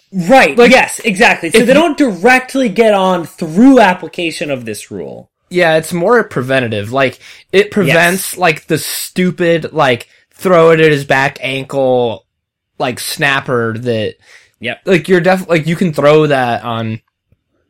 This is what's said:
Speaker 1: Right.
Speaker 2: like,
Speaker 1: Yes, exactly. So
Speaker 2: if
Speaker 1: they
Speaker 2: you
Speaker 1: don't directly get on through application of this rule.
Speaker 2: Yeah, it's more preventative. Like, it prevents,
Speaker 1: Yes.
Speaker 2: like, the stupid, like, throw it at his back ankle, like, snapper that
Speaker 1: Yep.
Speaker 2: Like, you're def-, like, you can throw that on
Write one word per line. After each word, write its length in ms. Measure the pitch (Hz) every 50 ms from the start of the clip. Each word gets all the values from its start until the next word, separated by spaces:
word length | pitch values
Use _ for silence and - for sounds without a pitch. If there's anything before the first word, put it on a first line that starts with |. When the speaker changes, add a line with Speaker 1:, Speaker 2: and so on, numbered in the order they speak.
| _ _
Speaker 1:
Right. 440 | - 190 165 175 262 262 208 160 139
Speaker 2:
like, 140 | 226 240 226
Speaker 1:
Yes, 280 | 254 247 - - - -
exactly. 500 | - 233 190 185 233 202 185 - 170 165
So 80 | -
Speaker 2:
if 80 | 220 240
Speaker 1:
they 80 | 214 262
Speaker 2:
you 60 | 294
Speaker 1:
don't 180 | 339 339 294
directly 720 | - 294 240 190 165 180 254 254 254 254 - - 269 262 220
get 240 | 180 226 226 220 208
on 320 | 196 185 185 185 175 160
through 540 | - - - 180 156 156 190 247 277 269 247
application 720 | 214 190 180 - 165 156 - - 175 160 151 - 170 147
of 120 | 139 123 120
this 240 | 110 107 - - -
rule. 400 | 107 92 76 67 60 58 62 _ _ _ _ -
Speaker 2:
Yeah, 260 | 180 175 175 160 160
it's 140 | 160 160 -
more 320 | 180 170 170 208 247 233 208
preventative. 680 | - - 143 123 127 135 135 127 113 110 104 101 104 123
Like, 260 | 135 135 127 - - - - - - _ _
it 200 | - 190 202 202
prevents, 600 | - 208 185 - - 165 170 170 185 190 - - -
Speaker 1:
Yes. 40 |
Speaker 2:
like, 300 | 180 180 170 160 151 -
the 100 | - 165
stupid, 960 | 139 - - - - - - - - 185 180 170 - 175 170 170 160 156 - -
like, 340 | 156 147 131 123 113 - _ _ _ _ _
throw 400 | _ - - 190 185 165 165 165
it 80 | 165 160
at 120 | 160 156
his 120 | 151 139 139
back 320 | - 139 135 139 143 - -
ankle, 840 | - 131 131 135 131 - 143 139 135 127 127 123 123 117 104 - _ _ _ _ _ _ _ _ _ _ _ -
like, 200 | 151 131 117 -
snapper 800 | - - - - 156 139 139 139 143 - 127 120 117 113 110 110
that 360 | 123 123 113 110 107 - - _ _ _ - - _ _ _ _
Speaker 1:
Yep. 220 | 110 120 - - -
Speaker 2:
Like, 220 | 185 190 165 151 175
you're 120 | 190 180
def-, 260 | 165 185 185 190 185 -
like, 180 | 170 165 151
you 80 | 160 170
can 180 | - 202 175 151
throw 340 | - 143 147 151 156 151
that 360 | 147 143 131 127 120 120 127 -
on 380 | 120 117 113 113 110 110 110 _ _ _ _ _ _ _ _ _ _ _ _ _